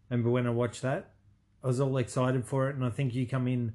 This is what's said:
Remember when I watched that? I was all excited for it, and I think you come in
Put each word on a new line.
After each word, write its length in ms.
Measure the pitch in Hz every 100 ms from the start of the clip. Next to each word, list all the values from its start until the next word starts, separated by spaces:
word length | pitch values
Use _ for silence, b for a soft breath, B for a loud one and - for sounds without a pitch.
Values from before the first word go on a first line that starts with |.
| -
Remember 200 | 123 117
when 160 | 123 123
I 60 |
watched 300 | 117 120 -
that? 300 | 127 151 - - - - _ _
I 40 | 131
was 120 | 123
all 180 | 139 131
excited 480 | 120 - 127 131 117
for 240 | 139 135
it, 60 | 143
and 100 | 127
I 40 |
think 240 | 110 139 117
you 100 | 120
come 200 | 131 123
in 260 | 127 117